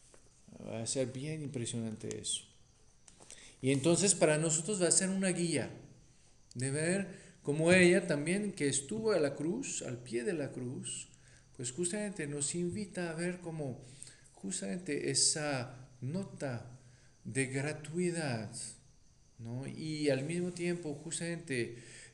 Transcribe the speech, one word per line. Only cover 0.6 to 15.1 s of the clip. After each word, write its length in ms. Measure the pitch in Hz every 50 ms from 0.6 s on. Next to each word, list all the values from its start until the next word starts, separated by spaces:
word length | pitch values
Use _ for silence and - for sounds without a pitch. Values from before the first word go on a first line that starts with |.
| -
Va 200 | - 107 113 113
a 20 |
ser 220 | - - 135 131 120
bien 300 | 127 127 139 156 160 156
impresionante 760 | 147 131 - 120 117 - - 117 113 113 110 110 - 110 110 107
eso. 240 | 101 - - - - - - - - - - - - - - - - - - - - - - - - - - -
Y 120 | - 131
entonces 420 | 139 135 120 165 170 165 185 202 -
para 240 | - - 156 151
nosotros 420 | 151 160 165 156 165 156 214 214 185
va 100 | 175 160
a 20 |
ser 180 | - - 190 185
una 200 | 190 190 190 185
guía 420 | 170 165 175 165 151 127 107 95 - - - - - - - - - - - - - - - - -
de 160 | 123 131 135
ver 380 | 135 151 156 170 185 202 196 180 - - - - - -
cómo 300 | - - 143 156 160 170
ella 340 | 180 185 180 175 180 196 180
también, 460 | 185 151 143 143 165 185 202 214 202
que 160 | - - 147
estuvo 460 | 139 - - - - 214 220 220 220 202
a 60 | 170
la 140 | 147 139 -
cruz, 480 | - 147 165 202 262 277 - - -
al 160 | - 135 123
pie 260 | 120 - - - 240 240
de 100 | 214 180
la 180 | 156 139 123
cruz, 560 | - 127 127 120 139 180 190 - - - - - - - - - - - - - -
pues 140 | - 127 117
justamente 560 | - 175 175 175 214 208 208 208 190 - 151
nos 260 | 143 147 147 143 - -
invita 560 | 175 175 175 170 214 208 - - 185 175 170
a 40 | 160
ver 240 | 160 175 180 180 180
cómo 420 | - 165 160 156 147 139 - - - - - - - - - - - - -
justamente 760 | - - 196 185 - 196 196 190 175 180 - 143 - -
esa 800 | -